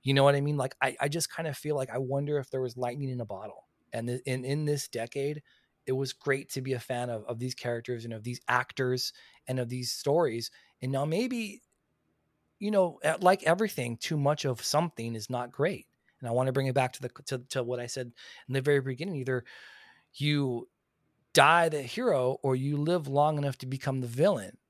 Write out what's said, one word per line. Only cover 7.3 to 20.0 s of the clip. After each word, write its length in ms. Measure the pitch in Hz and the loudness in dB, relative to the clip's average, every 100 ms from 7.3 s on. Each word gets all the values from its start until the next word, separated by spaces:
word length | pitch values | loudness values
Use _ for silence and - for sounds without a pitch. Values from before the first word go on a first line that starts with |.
| 113 | -6
these 160 | 127 123 | -6 -6
characters 480 | 123 120 117 120 | -4 -4 -4 -8
and 100 | 117 | -6
of 100 | 110 | -8
these 180 | 113 120 - | -8 -8 0
actors 680 | 123 127 - 127 127 - - - - - | 0 0 -2 0 0 -2 -10 -20 -20 -6
and 120 | 131 | -4
of 100 | 120 | -2
these 220 | 127 120 | -4 -6
stories. 600 | - 143 156 156 113 117 - _ _ | -4 2 2 2 0 -8 -12 _ _
And 100 | 131 | -4
now 140 | 135 147 | -2 0
maybe, 560 | 170 247 240 214 - _ _ _ _ _ _ _ _ _ _ | 0 -2 -4 -6 -10 _ _ _ _ _ _ _ _ _ _
you 120 | 202 | 0
know, 280 | 208 180 147 | 4 4 2
uh, 140 | 151 - | -2 4
like 220 | 180 190 | 6 6
everything, 540 | 156 175 214 - 120 117 | 4 4 2 -2 -4 -4
too 200 | - 156 | -2 0
much 280 | 143 147 139 | 2 2 -2
of 180 | 123 | -2
something 520 | - 143 170 - 117 113 | 0 0 0 -4 -8 -8
is 140 | 104 | -6
not 220 | 127 120 | -6 -6
great. 360 | - 156 202 - _ _ _ | -2 -2 -2 -12 _ _ _
And 100 | 123 | -2
I 20 | |
wanna 200 | 120 131 | 2 2
bring 160 | 127 135 | 2 2
it 80 | 127 | 2
back 180 | 127 | 0
to 80 | - | -2
the, 80 | 127 - - | -10 -10 -8
to, 140 | 131 123 | -8 -4
to 140 | 135 | -4
what 160 | 120 123 | -2 -4
I 80 | 120 | -6
said 240 | - 123 - - - - | -8 -10 -12 -20 -20 -4
in 60 | |
the 80 | 135 | 0
very 200 | 135 143 | 4 2
beginning. 340 | 131 127 180 156 | 2 -6 -6 -6
Either 280 | 127 127 - - - - - _ | -2 -4 -4 -20 -20 -20 -20 _